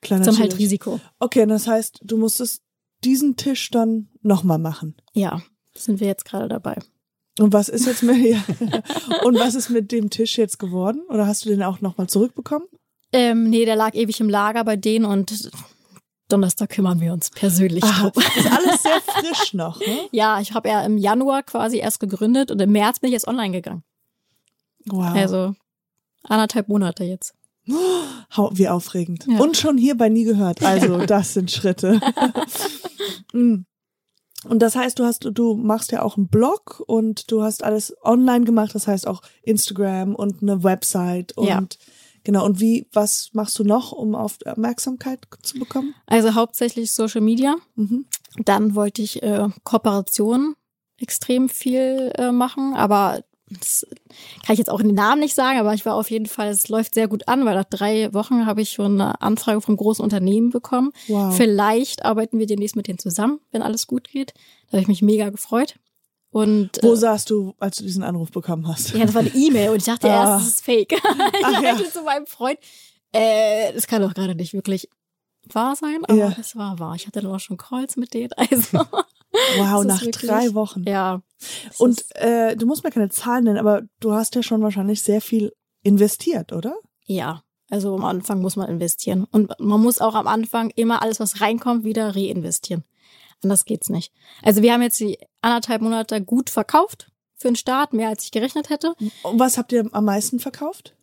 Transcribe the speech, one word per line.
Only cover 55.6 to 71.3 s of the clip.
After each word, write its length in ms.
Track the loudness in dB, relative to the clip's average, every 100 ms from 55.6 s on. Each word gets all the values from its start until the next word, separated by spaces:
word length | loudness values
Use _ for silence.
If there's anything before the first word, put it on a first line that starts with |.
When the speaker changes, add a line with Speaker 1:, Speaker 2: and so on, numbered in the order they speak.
| 0
Speaker 2:
ich 140 | 0 -2
war 80 |
auf 160 | -2 -2
jeden 160 | -4 -6
Fall, 220 | -6 -4
es 180 | -2 -2
läuft 240 | -2 -2
sehr 160 | 0 0
gut 200 | -2 -2
an, 180 | 0 2
weil 80 |
nach 100 | 0
drei 480 | -2 -4 -2 0 0
Wochen 320 | -2 0 0
habe 160 | 2 0
ich 80 | -4
schon 280 | -2 0 2
eine 220 | 0 -2
Anfrage 400 | -2 -2 0 -2
vom 120 | 0
großen 280 | 0 2 0
Unternehmen 460 | 0 0 2 2 2
bekommen. 420 | 0 -2 -2 -2 -4 -4
Speaker 1:
Wow. 280 | -2 0
Speaker 2:
Vielleicht 680 | 2 4 4 2 2 -2 -4
arbeiten 340 | -2 -2 -2 -2
wir 60 | -2
demnächst 300 | -2 -2 -4
mit 120 | -6
denen 100 | -6
zusammen, 420 | -6 -2 -2 -2 _
wenn 120 | -6
alles 240 | -4 -4 -4
gut 240 | -6 -6
geht. 240 | -8 -8 -12 _ _ _
Da 60 |
habe 100 | 0
ich 60 | 2
mich 120 | 2
mega 300 | 4 4 0
gefreut. 460 | -6 -4 -2 -2 -4 _ _ _ _ _
Und, 420 | 0 2 2 0 2
Speaker 1:
Wo 100 | 4
Speaker 2:
äh, 40 | 6
Speaker 1:
saßt 340 | 4 2 0
du, 240 | -2 -2 -4
als 200 | -6 -6
du 60 |
diesen 180 | -6 -6
Anruf 280 | -4 -4 -6
bekommen 360 | -8 -6 -4 -4
hast? 240 | -6 -4
Speaker 2:
Ja, 140 | 0 2
das 80 |
war 80 | 4
eine 120 | 2
E-Mail 360 | 4 4 4 2
und 60 | 2
ich 80 |
dachte 260 | 0 0 4
Speaker 1:
Ah. 220 | 6 6
Speaker 2:
erst, 100 | 4
das 40 | 2 -2
ist 80 | 2
fake. 260 | 2 2
<laughs> 100 | 2 2 2 2